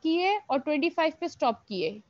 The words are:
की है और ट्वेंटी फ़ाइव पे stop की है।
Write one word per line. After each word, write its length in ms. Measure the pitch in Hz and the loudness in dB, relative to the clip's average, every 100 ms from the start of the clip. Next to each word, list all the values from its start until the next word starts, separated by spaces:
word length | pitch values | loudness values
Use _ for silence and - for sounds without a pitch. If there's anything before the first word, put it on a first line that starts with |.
की 120 | 320 330 | 0 2
है 220 | 370 415 | 2 0
और 180 | - 269 | 0 -2
ट्वेंटी 300 | 302 302 330 | 0 0 0
फ़ाइव 220 | - 320 - | 2 0 0
पे 80 | - | -8
stop 320 | - 254 226 - | 0 -2 -2 -6
की 120 | 190 | -4
है। 80 | 160 208 | -4 -6